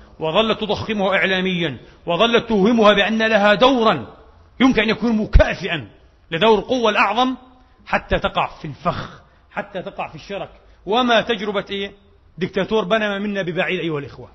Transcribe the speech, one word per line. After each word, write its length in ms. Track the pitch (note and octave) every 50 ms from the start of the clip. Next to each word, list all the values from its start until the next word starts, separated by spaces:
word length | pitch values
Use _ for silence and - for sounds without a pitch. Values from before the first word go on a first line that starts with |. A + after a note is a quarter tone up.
| - - - -
وظلت 400 | D#3 D#3+ D#3 G3+ A3+ A3 G#3 G#3+
تضخمها 560 | A3 G3 G#3 - - - A3 G#3 F#3+ G3 F#3
إعلاميًا، 640 | E3 D#3+ F#3+ F#3+ F#3 F#3 F#3+ F#3 E3+ E3+ D3+ B2+ G#2 - - - - -
وظلت 440 | E3 E3+ E3+ A3 A#3 A#3 A3 A3+ -
توهمها 440 | A3+ G3+ F#3 A3 B3 A3+ G#3 G3+ G#3
بأن 300 | F#3+ G3 G3 A3 A3 A3 A3
لها 260 | A3 G3+ G3+ G#3 G#3
دورًا 540 | - A#3+ C4 C#4 A#3+ A3 A3 F#3 C3+ G#2 - - - - - - - - _ _ -
يمكن 220 | A#3+ C4+ G#3+ G#3+
أن 80 | G#3 A3
يكون 280 | G#3 - G3+ A#3+ A3+ G#3+
مكافئاً 720 | G#3+ - - - D#4 - G#3 - E3 F3+ E3+ D#3 A2+ G2 - - _ _ _ _ _ -
لدور 280 | E3 D#3+ G3+ A3+ A3 G3
القوة 300 | - - B3 B3+ A#3 G#3+
الأعظم، 460 | G#3 G#3+ A#3 G3+ G#3 A#3 B3+ C4 C4 - - - - _ - _ _ _ -
حتى 340 | - - G3+ - - F#3+ E3
تقع 400 | - F#3+ - E3+ D3 - - -
في 40 | -
الفخ، 560 | D#3 C3 - - F3 D3 - - - - - - _ _ _ _ _
حتى 300 | - - F#3+ - - F#3
تقع 260 | D#3 G3 F#3 - E3 -
في 80 | -
الشرك. 340 | D3 - - G3+ F#3+ D#3 - - - _ _ - _ -
وما 360 | E3 G#3 B3 B3+ A#3+ A#3 G#3+
تجربة 440 | - - A#3 F#3+ - G3+ G3 G3+ F#3 -
إيه؟ 220 | G3+ G3 G3 G3+ - - _ _ _ _ _ _ - -
دكتاتور 460 | F3 F3 - G3 F#3 - G#3+ A3 G3+
بنما 360 | F3 A3 A3 G#3+ G#3 G3+ G3
منا 220 | G3+ G#3+ G3+ G3
ببعيد، 380 | F#3 E3 E3+ E3+ E3+ D3+ F3+ F3+
أيها 200 | D#3 E3+ D#3 C#3+
الإخوة. 300 | C#3+ A#2+ - - A#2+ -